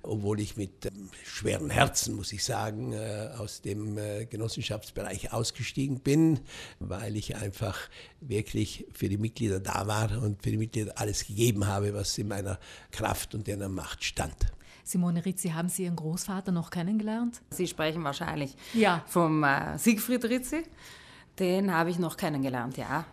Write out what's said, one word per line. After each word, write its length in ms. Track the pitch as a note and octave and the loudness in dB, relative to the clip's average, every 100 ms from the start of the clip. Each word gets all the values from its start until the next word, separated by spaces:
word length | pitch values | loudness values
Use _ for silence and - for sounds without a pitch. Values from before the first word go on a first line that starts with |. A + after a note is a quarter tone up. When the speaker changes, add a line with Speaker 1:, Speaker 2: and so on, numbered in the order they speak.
Speaker 1:
obwohl 360 | - A2 G2+ G#2+ | -4 -2 0 0
ich 160 | G#2 - | -2 -4
mit, 300 | G2 - - | -6 -6 -10
ähm, 240 | G2 F#2+ - | -8 -14 -14
schweren 480 | - - G#2 G2 D3+ | -12 -2 0 0 2
Herzen, 440 | A#2+ C3+ - A#2 G#2+ | 4 4 4 -2 -4
muss 160 | F#2+ | -4
ich 120 | G#2 | -4
sagen, 500 | - A2 G#2+ G#2+ B2 | -2 0 -2 -4 -4
äh, 380 | A2 A2 G#2 A2 G#2+ | -4 -4 -4 -6 -8
aus 240 | G#2 - | -8 -8
dem, 360 | - G2+ G#2+ G#2 | -6 -4 -4 -4
äh, 280 | G#2 G#2 A2+ | -4 -4 -6
Genossenschaftsbereich 1080 | G#2+ A2+ - A#2 A2 - - F#2+ G2 - | -4 -4 -2 -4 -4 -6 -8 -6 -6 -4
ausgestiegen 680 | A2 A2+ - A#2+ - C#3 B2+ | -2 -2 -2 -6 -2 -2 0
bin, 400 | - D3 D#3+ D3 - - - - | 4 8 8 6 0 -14 -14 -10
weil 380 | F#2+ F#2+ G#2+ G#2+ | -8 -6 -4 -4
ich 180 | G2+ - | -4 -4
einfach 420 | G2+ - G#2 F#2+ - - - - | -6 -2 -2 -2 -8 -14 -20 -16
wirklich 640 | C#3+ G#2 A2 - G#2+ - - | -2 -2 0 0 0 -2 -12
für 160 | - G2+ | -4 0
die 80 | G2+ | 2
Mitglieder 420 | A2 - A2+ F#2+ | 0 0 0 0
da 280 | F#2+ - G2 | 0 -2 0
war 360 | G#2+ A2 G#2+ | 2 2 2
und 180 | G#2+ G2+ | 0 0
für 100 | - | 0
die 60 | G#2+ | 0
Mitglieder 360 | A2 - G#2 - | 0 -2 -4 -2
alles 320 | G#2 G2 - | -2 -2 -4
gegeben 400 | G2+ A#2 G2+ G2+ | 2 4 4 2
habe, 260 | G2+ G2+ | 2 0
was 240 | G2+ G2 - | 0 -2 -2
in 120 | G2+ | -2
meiner 300 | G2+ F#2+ F#2 - - - | -4 -4 -6 -8 -20 -14
Kraft 440 | - G#2+ G#2 - A#2 | -2 0 0 -2 -6
und 120 | G2+ | -4
in 100 | G2+ | -4
der 100 | G2 | -2
Macht 360 | F#2+ E2 - - | -4 -6 -6 -6
stand. 480 | - - - - - - - - | -2 -4 2 0 0 -16 -16 -2
Speaker 2:
Simone 400 | F#3 F3 E3+ F3+ | 2 4 2 0
Ritzi, 240 | F#3 F3+ | -2 -2
haben 180 | D#3+ F3 | 0 -2
Sie 160 | F3 | 0
Ihren 140 | F3+ E3 | -2 0
Großvater 560 | D#3 E3+ - F#3+ F#3+ | -2 -2 -2 -4 0
noch 160 | F3 E3 | 0 0
kennengelernt? 720 | F3+ E3+ A3 G#3+ A3 A#3+ A#3 - | -2 0 2 2 0 -2 -4 -12
Speaker 3:
Sie 180 | - F3 | -2 -2
sprechen 380 | - D#3 D#3+ D3+ | 0 0 2 -2
wahrscheinlich 500 | C#3 E3 D#3+ C#3 - - | -2 -2 -2 -4 -6 -2
Speaker 2:
Ja. 300 | A3+ G#3 E3+ - | 4 6 6 2
Speaker 3:
vom, 360 | F3+ E3 D#3 | 4 6 6
äh, 340 | D3 C#3 D#3 D3+ | 6 4 2 2
Siegfried 460 | A3 A3 - B3 | 4 4 4 0
Ritzi. 400 | A#3+ B3+ B3+ D4+ E4 - - - - - - - | 2 0 0 -4 -4 -12 -20 -20 -20 -20 -20 -2
Den 340 | F#3 F#3 G3 | 2 4 4
habe 160 | E3 E3+ | 4 4
ich 80 | F3 | 2
noch 200 | E3 - | 0 0
kennengelernt, 600 | F3+ D3 C3+ C3 A#2+ C3 | 0 2 0 0 -2 -4
ja. 280 | A2 C#3+ E3 | -2 -2 -2